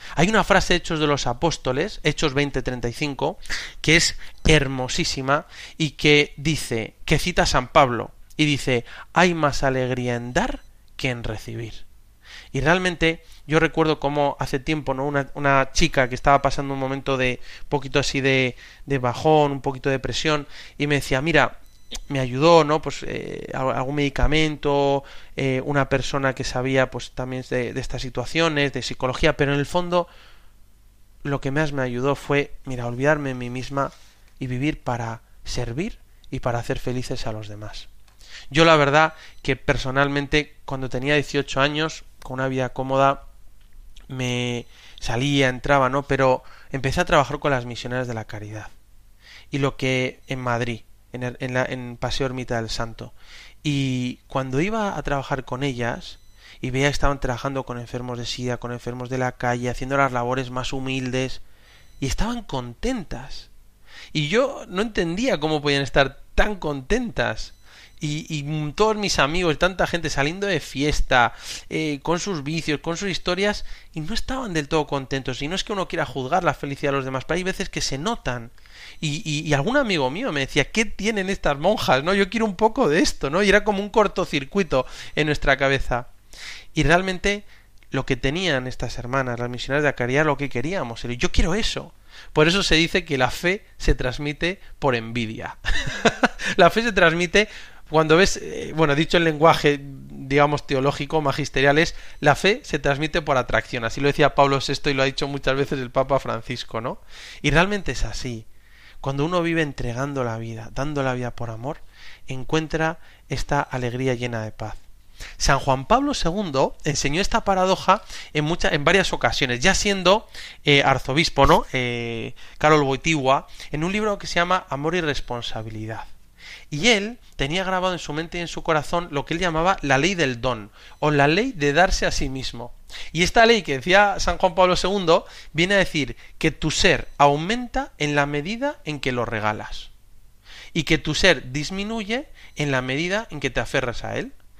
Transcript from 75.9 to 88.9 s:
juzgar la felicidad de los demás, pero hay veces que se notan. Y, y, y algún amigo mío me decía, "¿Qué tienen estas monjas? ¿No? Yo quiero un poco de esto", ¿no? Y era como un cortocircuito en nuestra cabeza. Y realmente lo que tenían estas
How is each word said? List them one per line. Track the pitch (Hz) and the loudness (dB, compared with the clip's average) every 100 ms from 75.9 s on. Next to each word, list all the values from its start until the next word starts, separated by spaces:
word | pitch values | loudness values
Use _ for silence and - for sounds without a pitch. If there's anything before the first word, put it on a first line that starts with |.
| 165 151 | -4 -4
juzgar | 135 127 180 | -4 -2 0
la | 170 | 2
felicidad | 131 147 139 143 | -2 -6 -4 0
de | 139 | 0
los | 131 | -2
demás, | 131 - | -6 -4
pero | 165 | -2
hay | |
veces | 185 190 185 | -2 -4 -6
que | 156 | -4
se | - 135 | -4 -2
notan. | 185 233 135 123 117 - - - - - | -4 -4 -4 -6 -10 -18 -20 -20 -18 -6
Y, | 156 143 160 | -4 -4 -2
y, | 147 160 | -2 2
y | 143 | 2
algún | 156 277 | 4 2
amigo | 233 175 127 | 2 2 0
mío | 160 262 | -2 -2
me | 147 | -2
decía, | 131 147 131 | 0 0 2
"¿Qué | 214 226 | 0 0
tienen | - 202 214 190 | -2 -2 -2 -2
estas | 196 165 139 | -2 0 2
monjas? | 170 254 - 131 | 2 2 4 4
¿No? | 156 | 4
Yo | 196 196 | 2 2
quiero | 226 220 | 0 0
un | 180 | 2
poco | 220 277 202 | 2 4 2
de | 160 | 4
esto", | 302 - 139 | 2 0 -2
¿no? | 170 | 2
Y | 208 | 4
era | 202 | 4
como | 202 196 | 4 -2
un | 202 | 0
cortocircuito | 233 196 - 175 147 135 196 185 131 - - - - | 2 2 0 -2 -4 -2 -2 2 0 -2 -8 -6 -2
en | 151 | 0
nuestra | 143 143 135 | 2 2 4
cabeza. | 139 135 - 120 - - - - - - - - | 2 2 0 -2 -6 -16 -20 -16 -14 -14 -6 0
Y | |
realmente | 143 170 190 180 202 202 - - - - - | 4 4 2 -2 -2 -2 -8 -20 -20 -20 -6
lo | 135 - | -4 0
que | 123 | 0
tenían | 135 160 185 135 127 | 0 0 0 0 -2
estas | - 123 | -6 -6